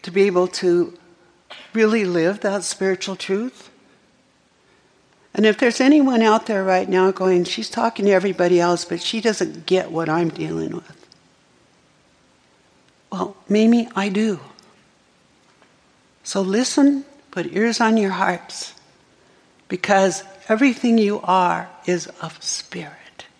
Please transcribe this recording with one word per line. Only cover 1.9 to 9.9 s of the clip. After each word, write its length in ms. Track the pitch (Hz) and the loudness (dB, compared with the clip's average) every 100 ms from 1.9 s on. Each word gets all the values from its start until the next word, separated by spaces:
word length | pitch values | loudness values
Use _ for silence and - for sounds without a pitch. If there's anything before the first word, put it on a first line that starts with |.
| 226 | 2
live 360 | 190 175 165 208 | 0 0 0 0
that 240 | 208 202 | -4 -4
spiritual 500 | 202 - 190 185 - | -6 -4 -2 -2 -6
truth? 560 | 185 - 196 247 - - _ _ _ _ _ _ _ _ _ _ _ _ _ _ _ _ | -10 -4 -4 -4 -12 -20 _ _ _ _ _ _ _ _ _ _ _ _ _ _ _ _
And 140 | - 214 | 0 2
if 100 | 208 | 4
there's 240 | 247 - | 0 4
anyone 400 | 262 302 269 233 | 4 6 4 4
out 260 | 226 220 220 | 4 2 0
there 180 | 202 | -2
right 240 | 190 185 190 | 0 0 2
now 240 | 185 190 | 2 2
going, 320 | 190 185 180 | 2 0 2
"She's 260 | 175 - 220 | 0 -6 -8
talking 360 | - 233 226 202 | -4 -4 0 2
to 40 | |
everybody 500 | 190 196 175 175 175 | 4 2 0 2 4
else, 240 | 175 175 | 2 0
but 160 | - 170 | -4 -8
she 200 | - 226 | -6 -2
doesn't 460 | 226 208 165 156 160 | -2 -2 -6 -8 -2
get 260 | 185 - | -2 0